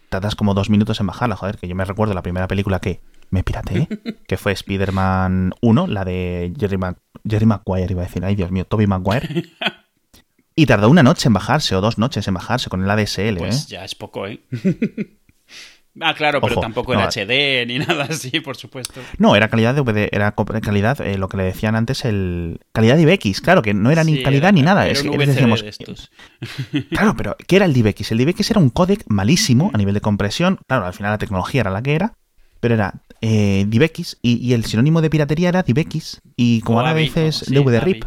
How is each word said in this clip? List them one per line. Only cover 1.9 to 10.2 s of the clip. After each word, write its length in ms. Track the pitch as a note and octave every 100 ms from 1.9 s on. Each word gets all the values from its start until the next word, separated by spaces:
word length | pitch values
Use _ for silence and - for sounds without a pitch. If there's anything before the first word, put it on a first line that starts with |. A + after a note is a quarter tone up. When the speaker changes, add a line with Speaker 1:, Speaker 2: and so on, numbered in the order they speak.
| G2+ G#2+
Speaker 1:
la 80 | F#2
primera 260 | F2 F2+ F#2
película 320 | G2 G2 F#2
que 200 | - E2+ - - -
me 120 | F#2
pirateé, 440 | - - - - D#3+
Speaker 2:
<laughs> 400 | G#3 A#3 - -
Speaker 1:
que 100 | F#2
fue 140 | G#2
Spider-Man 1000 | F#2 - G2 G2 F#2+ F#2+ F#2 F#2 F#2 F#2 -
uno, 260 | A#2 A2+ F#3+
la 160 | G#2 F#2
de 480 | F2+ F2+ F2+ F2 D#2+
Jerry 180 | G2+ F#2+
Mag-, 200 | F#2 F2 _ - G#2+
Jerry 180 | G#2+ A2
Maguire, 460 | G2+ - F#2 F#2
iba 100 | F2+
a 40 | F2
decir. 180 | F#2 F#2
Ay, 100 | G2+
Dios 160 | F2
mío, 140 | F#2 -
Tobey 220 | G#2 G#2
Maguire. 580 | F#2 F#2 A#2 D3+ D3+ E3+
Speaker 2:
<laughs> 60 | - A#3 - _ _ _ _